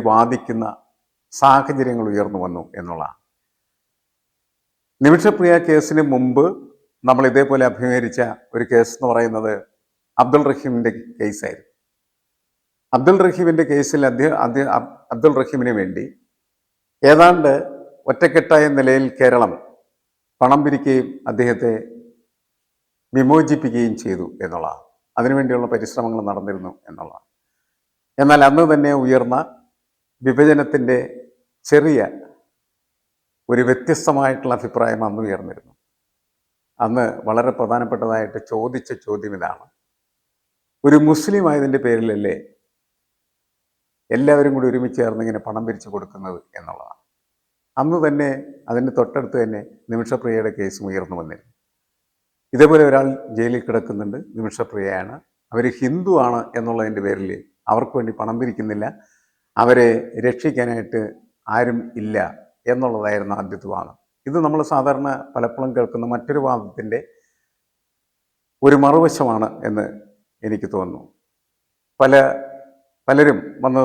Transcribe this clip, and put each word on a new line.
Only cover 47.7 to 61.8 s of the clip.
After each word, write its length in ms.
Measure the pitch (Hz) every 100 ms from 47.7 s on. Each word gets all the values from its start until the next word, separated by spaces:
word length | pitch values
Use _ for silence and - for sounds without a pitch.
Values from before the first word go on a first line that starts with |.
| -
അന്ന് 200 | 147 170 156
തന്നെ 220 | 143 143 135 - - -
അതിൻ്റെ 220 | 117 123 123
തൊട്ടടുത്ത് 400 | 117 143 123 127
തന്നെ 200 | 110 104 - - -
നിമിഷപ്രിയയുടെ 600 | 117 113 123 120 110 107 104
കേസും 300 | 98 - 101
ഉയർന്നു 260 | 95 90 90
വന്നിരുന്നു. 320 | 80 - _ _ _ _ _ _ _ _ _ _ _
ഇതേപോലെ 300 | 123 151 156 147
ഒരാൾ 180 | 135 135 135 - 107
ജയിലിൽ 240 | 117 120 -
കിടക്കുന്നുണ്ട്, 500 | 113 - 104 104 113 196 113
നിമിഷപ്രിയയാണ്. 760 | 110 - 110 107 98 95 95 139 _ _ _
അവർ 140 | 113 120 120
ഹിന്ദു 340 | 127 165 185 170 123
ആണ് 160 | 117 113 120
എന്നുള്ളതിൻ്റെ 440 | 113 113 110 104 98
പേരിൽ 260 | 95 95 92 - _ -
അവർക്ക് 240 | 110 - 131
വേണ്ടി 140 | 113 107
പണം 160 | 110 117
പിരിക്കുന്നില്ല, 440 | 123 107 107 104 113 - _ _ _ _ _ -
അവരെ 300 | 120 123 117 113 - 117 123
രക്ഷിക്കാനായിട്ട് 760 | 123 156 123 120 117 101 117 107 - _ _ -
ആരും 320 | 110 123 117